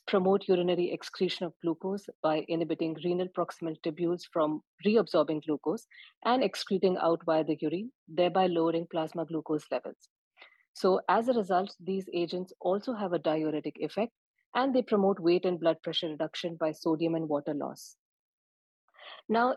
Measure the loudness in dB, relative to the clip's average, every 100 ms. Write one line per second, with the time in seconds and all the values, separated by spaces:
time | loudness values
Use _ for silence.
0 | 0 2 4 4 4 2 4 2 0 -4
1 | -8 -2 -2 -2 -8 -4 -4 -2 -4 -6
2 | -8 -2 0 0 0 -2 -2 -2 -4 -2
3 | -2 -2 -2 -4 -6 -6 -8 -6 -6 -2
4 | -2 -2 -4 0 0 -2 _ _ 2 2
5 | 4 2 2 0 -2 -2 -2 -4 -8 -20
6 | -20 -6 0 2 0 -2 -4 2 2 2
7 | 2 0 0 0 0 -2 -2 -4 -8 -14
8 | -6 0 2 4 2 2 2 0 -2 -4
9 | -4 -6 -6 -6 -2 -4 -2 -6 -6 -16
10 | _ _ _ -20 -20 _ _ 0 2 2
11 | 2 2 2 0 2 0 0 -8 -6 -6
12 | -4 -2 -2 -4 -8 -6 -2 -2 -2 -4
13 | -2 -2 0 0 0 -2 -6 -6 -6 -4
14 | -4 _ _ _ _ -2 2 2 2 4
15 | 4 4 4 4 2 0 0 0 -2 -4
16 | -4 -4 -6 -6 -8 -4 -4 -2 0 0
17 | 0 0 0 -2 -2 -4 -6 -10 -18 -20
18 | _ _ _ _ _ _ _ _ _ -20
19 | -20 -10 0 2 2